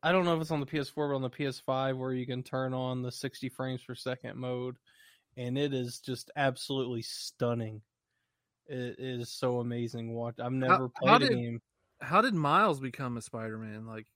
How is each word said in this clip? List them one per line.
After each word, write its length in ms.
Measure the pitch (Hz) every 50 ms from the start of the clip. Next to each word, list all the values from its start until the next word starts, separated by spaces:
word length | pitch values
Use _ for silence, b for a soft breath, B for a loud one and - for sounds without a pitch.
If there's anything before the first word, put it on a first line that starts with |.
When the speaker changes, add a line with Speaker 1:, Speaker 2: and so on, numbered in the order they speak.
| -
Speaker 1:
I 100 | 160 180
don't 140 | 190 180
know 80 | 175 165
if 60 | 160 160
it's 80 | 156
on 100 | 160 147
the 60 | 139
P 120 | 131 - 151
S 120 | 139 -
four, 180 | - 151 147 143
but 60 | 139
on 80 | 131 131
the 80 | 123
P 160 | - - 147
S 120 | 139 127 -
five, 380 | - - 131 131 135 135 131
where 160 | 131 127 131 131
you 140 | 127 123
can 160 | 127 123 127 127
turn 320 | - - 131 131 131 127
on 260 | 127 127 127 127 127
the 100 | 123 123
sixty 380 | - - - 131 - - - 127
frames 340 | - - 131 131 127 127 -
per 120 | - 123
second 420 | - - 131 127 - - 120 -
mode, 400 | 127 127 127 127 123 127 127 123 - b b b b b b b b b b _ 131
and 180 | 123 123 127
it 160 | 139 147 143 139
is 260 | 127 123 120 120 -
just 300 | - - 127 - - - -
absolutely 640 | 151 139 135 127 - - - 139 135 127 127 123 117
stunning. 800 | 117 - - - - - - _ 123 120 120 117 113 110 110 107 - _ _ _ _ _ _ _ _ _ _ _ _ _ _ _ _
It 300 | - 143 127 123 123 - -
is 320 | 131 131 127 120 120 -
so 300 | - - - 127 123 123
amazing. 520 | 117 117 120 120 120 113 - 117 117 113 117
Watch, 220 | 117 117 120 117 -
I've 60 | 117
Speaker 2:
How, 60 | 123
Speaker 1:
never 400 | 131 131 131 127 127 127 131 127 - - 131
Speaker 2:
how 160 | - 220 247
Speaker 1:
played 40 | 262
a 60 | 262
Speaker 2:
did, 60 | 226
Speaker 1:
game. 280 | 120 120 117 117 113 - _ _ _ _ _ _ _ -
Speaker 2:
How 180 | - 160 202
did 140 | 226 262 208
Miles 460 | 165 151 143 151 185 214 208 151 135
become 360 | 135 131 117 - 139 123 120
a 60 | 117 -
Spider-Man? 640 | - - 117 113 110 110 110 110 107 107 110 110
Like, 200 | 113 110 110 110 - _